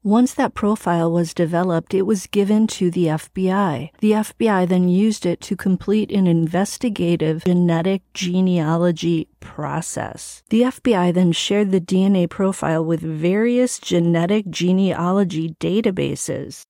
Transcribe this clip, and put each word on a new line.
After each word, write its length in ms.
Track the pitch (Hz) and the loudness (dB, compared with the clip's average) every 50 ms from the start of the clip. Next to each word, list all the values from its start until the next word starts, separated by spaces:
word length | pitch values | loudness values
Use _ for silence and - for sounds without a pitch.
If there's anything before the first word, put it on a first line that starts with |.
Once 320 | _ 202 208 233 247 254 - | _ 2 4 4 4 2 2
that 200 | - - 285 _ | -2 -2 -2 _
profile 560 | - - 202 214 - - 180 175 170 165 165 | -2 0 0 0 0 0 0 0 2 2 2
was 240 | 165 170 170 165 - | 2 0 0 -2 0
developed, 580 | - 170 156 175 170 180 185 170 165 - _ | -2 -2 0 0 0 0 0 0 -2 -2 _
it 100 | - 190 | -2 0
was 260 | 190 190 220 185 - - | 2 0 0 -2 -2 -2
given 400 | - 202 202 190 214 214 220 220 | -2 0 2 2 4 2 2 0
to 240 | - - 185 175 | 0 0 -2 0
the 160 | 165 180 175 156 | 0 0 0 0
F 200 | 156 156 - - _ | 0 -4 -6 -10 _
B 160 | 190 185 185 | -2 -2 0
I. 400 | 185 202 202 180 143 120 143 156 _ _ | 0 0 0 0 -2 -4 -8 -12 _ _
The 160 | - 214 214 | 2 2 2
F 240 | 214 214 - - _ | 2 0 -4 -4 _
B 100 | 226 220 | 0 2
I 160 | 202 185 180 | 2 2 2
then 240 | 175 190 180 180 180 | 2 2 2 4 4
used 380 | 175 185 208 220 208 - - | 2 2 2 0 0 -2 -2
it 140 | 180 170 - | -4 -4 -4
to 160 | - - 202 | -4 -8 -8
complete 560 | - - 196 185 175 - - 208 220 208 - | -4 0 -2 -2 0 0 0 0 0 0 0
an 160 | - 202 185 175 | 0 0 2 4
investigative 1160 | 165 165 165 160 170 180 196 - - - - 247 202 - 175 170 170 165 156 156 156 165 - | 4 2 2 0 0 -2 -2 -2 -4 -4 -4 -4 -2 -2 0 0 0 0 0 -2 -2 -2 0
genetic 580 | 185 175 175 175 170 165 165 170 190 196 190 _ _ _ | 0 2 2 2 2 0 0 0 -2 -2 -2 _ _ _
genealogy 1120 | - 185 175 175 185 185 185 180 175 156 151 165 170 175 175 170 156 - 170 170 160 - _ _ _ | -8 -6 -2 0 0 2 2 2 0 0 0 0 2 2 0 0 0 -2 -2 -2 -2 -4 _ _ _
process. 1040 | - - - - 151 143 143 156 170 - - - 107 107 110 - - - - - _ _ | -20 -16 -12 -10 -8 -6 -6 -6 -6 -8 -8 -8 -10 -10 -12 -16 -16 -18 -18 -20 _ _
The 120 | 214 220 | 2 2
F 180 | 240 254 - - _ | 2 2 -2 -2 _
B 100 | 254 220 | 2 2
I 160 | 180 175 180 | 4 2 2
then 220 | 165 180 185 170 | 2 4 2 2
shared 400 | 165 - - - 202 208 208 190 | 2 0 -2 0 0 0 2 2
the 80 | 190 190 | 0 0
D 240 | 170 - 180 185 190 | 0 0 0 2 2
N 100 | 202 202 | 4 2
A 140 | 185 175 175 | 2 2 0
profile 560 | - - 196 190 190 - - 165 160 160 160 | -2 -2 -2 -2 -2 -2 -4 -2 -2 -2 0
with 160 | 160 170 160 | -2 -2 -4
various 800 | 165 160 156 151 160 175 190 208 226 240 240 247 254 247 - - | -4 -8 -6 -2 -2 0 0 2 0 0 2 2 0 0 -2 -8
genetic 680 | - - - 175 170 170 170 165 170 170 208 214 202 180 | -6 -2 0 2 2 2 2 2 2 0 0 -2 -2 -4
genealogy 1080 | 160 - 170 180 185 190 196 185 - - 170 180 185 202 202 170 - 160 160 160 160 _ | -6 -2 0 2 2 2 2 0 0 -2 -2 0 2 2 0 0 -2 -4 -6 -6 -6 _
databases, 1040 | - 165 180 214 226 220 185 190 143 135 - - - - - - - - - - - | -4 -2 0 0 0 0 -2 -2 -4 -4 -4 -6 -6 -8 -8 -8 -8 -12 -16 -20 -12